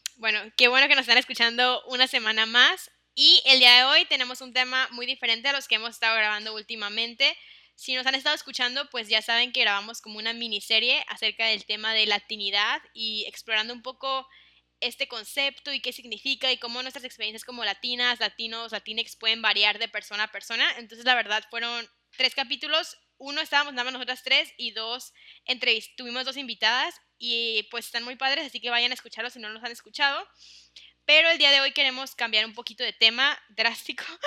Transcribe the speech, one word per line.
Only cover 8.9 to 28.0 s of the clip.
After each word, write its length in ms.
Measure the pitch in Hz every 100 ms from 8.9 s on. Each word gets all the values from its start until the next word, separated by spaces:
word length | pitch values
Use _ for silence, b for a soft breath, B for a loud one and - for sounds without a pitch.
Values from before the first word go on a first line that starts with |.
pues 180 | 247 214
ya 140 | 220
saben 280 | 214 233 247
que 120 | 247
grabamos 380 | 226 202 214 233
como 180 | 220 214
una 140 | 220
miniserie 720 | 233 233 208 - 220 240 285 -
acerca 380 | 208 220 208 226
del 180 | 214
tema 280 | - 214 214
de 120 | 220 214
latinidad 760 | 208 - 214 202 202 214 294 -
y 300 | - 226 214 208
explorando 480 | - - 220 220
un 80 | 240
poco 460 | 254 254 269 269 262 b b b _ _
este 280 | 240 - -
concepto 640 | 233 208 - 277 269 294
y 80 | 269
qué 120 | 254
significa 600 | 240 247 214 269 277 262
y 60 | 247
cómo 240 | 240 240
nuestras 220 | 254 262
experiencias 400 | 247 - 214 214
como 200 | - 247
latinas, 560 | 214 196 247 247 247 240
latinos, 520 | 214 - 226 226 226
latinex 440 | 214 - 220 226 -
pueden 260 | 226 226
variar 360 | 220 202 208 208
de 100 | 220
persona 360 | 214 - 208
a 80 | 220
persona. 380 | 202 - 233 302 240
Entonces, 260 | 226 233
la 100 | 240
verdad, 300 | 247 208 214 -
fueron 380 | 233 233 240 226 _ _ -
tres 180 | 254
capítulos. 640 | - 247 262 302 311 349 - _ _
Uno 240 | 269 294
estábamos 340 | 311 285 294
nada 100 | 254
más 80 | 247
nosotras 300 | 262 247 254
tres 300 | 254 277 320 -
y 140 | 233
dos, 420 | 214 226 247 - B B B -
entrevist-, 480 | 254 247 226 - -
tuvimos 280 | 247 240
dos 120 | 262 262
invitadas 580 | 262 220 220 247 320 - _ _
y, 460 | 240 233 233 220 208
pues, 160 | 233 220
están 180 | 233